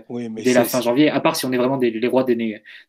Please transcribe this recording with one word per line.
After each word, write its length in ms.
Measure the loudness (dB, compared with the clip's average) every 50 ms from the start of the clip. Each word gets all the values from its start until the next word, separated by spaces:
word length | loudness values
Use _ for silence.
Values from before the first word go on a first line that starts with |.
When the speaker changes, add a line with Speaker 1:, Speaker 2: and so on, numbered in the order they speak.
| -6 -10
Speaker 1:
Oui, 180 | -10 -10 -8
mais 140 | -8 -8 -2
Speaker 2:
dès 120 | 0 2 4
la 100 | 4 2
Speaker 1:
c'est, 80 | 2
Speaker 2:
fin 60 | 0 -2
Speaker 1:
c'est 60 | 0
Speaker 2:
janvier, 240 | 0 2 4 4 2
à 120 | 2 0
part 160 | 0 0 -2
si 80 | -2 -4
on 60 | -2 -2
est 40 |
vraiment 200 | 0 0 0 0
des, 140 | 0 0 0
les 160 | 0 0 -2
rois 180 | 0 0 2 2
des 100 | 2 0
né-, 260 | 0 0 -6 -6 -8 _ -20 -20 -20 -16